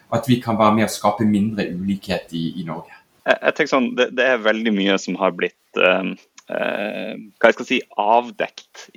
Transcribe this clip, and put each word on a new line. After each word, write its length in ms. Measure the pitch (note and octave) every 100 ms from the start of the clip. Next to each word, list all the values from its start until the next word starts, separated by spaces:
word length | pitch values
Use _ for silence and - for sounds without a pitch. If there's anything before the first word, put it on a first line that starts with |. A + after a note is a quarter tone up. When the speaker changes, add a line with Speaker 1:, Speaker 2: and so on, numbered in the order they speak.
| _ A#2
Speaker 1:
at 120 | -
vi 100 | A#2+
kan 160 | A#2+ G#2+
være 160 | G#2+
med 120 | A2 G2+
å 60 |
skape 320 | - G#2 G#2 G#2+
mindre 380 | G#2 G#2+ G#2 F2
ulikhet 640 | F2+ G2 G2 - F2 -
i, 140 | E2+ E2 F#2
i 20 |
Norge. 240 | E2 E2 - - _ _ -
Speaker 2:
Jeg, 100 | C3
jeg 120 | D3+
tenker 180 | - D3
sånn, 140 | C#3 A#2+ B2
det, 80 | A#2+ B2+
det 80 |
er 220 | B2+ B2 G#2+
veldig 260 | A2 A2+
mye 240 | G2+ G2 F#2+
som 200 | - F2+
har 140 | F#2+ F2+
blitt, 400 | F2+ - _ -
eh, 380 | F#2 F#2 F#2 F#2+ _ - -
eh, 640 | - - - G#2 F#2+ G2
hva 380 | A2+ G#2+ - A2+
jeg 80 | -
skal 100 | B2
si, 120 | B2 - -
avdekt 840 | G#2 A#2+ A#2+ G2+ - - - - -